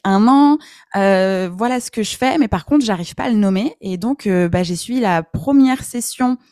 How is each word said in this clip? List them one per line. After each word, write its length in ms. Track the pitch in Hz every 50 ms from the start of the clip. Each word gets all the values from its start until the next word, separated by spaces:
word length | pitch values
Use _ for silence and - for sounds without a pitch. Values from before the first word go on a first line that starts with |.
| -
un 240 | 196 196 196 220
an, 300 | 247 269 277 294 285 302 311 - - - - _ _ -
euh, 540 | 202 196 196 196 185 190 190 190 185 185 175 175
voilà 240 | 185 233 240 254 247
ce 120 | - -
que 100 | - 233
je 160 | 208 - -
fais, 220 | - 254 269 - 320
mais 80 | 262
par 180 | 208 202 170 -
contre, 180 | - 285 294 247
j'arrive 300 | 220 190 170 175 - -
pas 120 | - -
à 40 | 254
le 80 | 226
nommer. » 380 | 208 202 190 190 190 233 311 - _
Et 160 | - 196 185
donc, 280 | 180 190 247 285 - -
euh, 240 | 208 185 180 175 170
bah, 140 | 170 180 180
j'ai 120 | 165 175
suivi 240 | 165 - 226 247 262
la 220 | 233 190 175 165
première 600 | 165 _ - - 165 269 277 277 269 262 254 262 -
session, 540 | - - 240 - - - - 254 247 254 - _ _